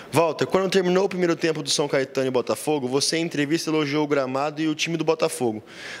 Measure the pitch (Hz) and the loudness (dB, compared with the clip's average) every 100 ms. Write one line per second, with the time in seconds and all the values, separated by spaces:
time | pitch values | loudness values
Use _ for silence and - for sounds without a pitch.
0 | - 143 165 143 131 185 190 190 180 180 | 0 2 2 2 0 2 2 2 4 4
1 | 190 185 175 165 165 151 143 - 143 143 | 2 0 0 2 0 -2 -2 -2 0 0
2 | 131 - 131 127 113 110 - 151 123 135 | 0 0 0 0 0 -2 0 -2 0 0
3 | - 165 165 147 143 160 165 156 143 147 | 0 0 -2 -2 0 0 0 0 0 0
4 | 151 143 131 131 147 147 156 147 - 165 | 2 0 0 -2 -2 -2 -2 -2 -2 0
5 | 156 160 160 - 120 107 - - - - | 0 2 0 0 -2 -2 -8 -16 -14 -12